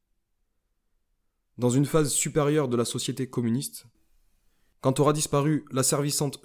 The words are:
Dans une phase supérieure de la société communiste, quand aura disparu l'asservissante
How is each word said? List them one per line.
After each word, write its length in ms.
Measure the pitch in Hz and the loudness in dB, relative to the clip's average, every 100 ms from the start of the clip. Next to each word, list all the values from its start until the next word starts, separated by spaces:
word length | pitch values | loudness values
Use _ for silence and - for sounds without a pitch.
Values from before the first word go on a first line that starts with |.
| _ _ _ _ _ _ _ _ _ _ _ _ _ _ _ - | _ _ _ _ _ _ _ _ _ _ _ _ _ _ _ -2
Dans 120 | 123 | 2
une 160 | 127 139 | 2 2
phase 260 | 160 143 | 2 2
supérieure 580 | - 151 151 143 151 135 | -2 -2 0 2 2 0
de 80 | 120 | 0
la 80 | 117 | -2
société 440 | 123 - 123 127 | -4 -6 -6 -6
communiste, 580 | - 117 123 - - - _ _ _ _ _ _ _ _ _ | -2 0 -2 -4 -14 -20 _ _ _ _ _ _ _ _ _
quand 220 | 131 135 | 0 2
aura 100 | 147 | 2
disparu 540 | 151 156 143 147 147 - | 2 0 0 2 0 -2
l'asservissante 680 | 131 131 143 143 - 143 - | -2 0 0 -2 -2 -4 -6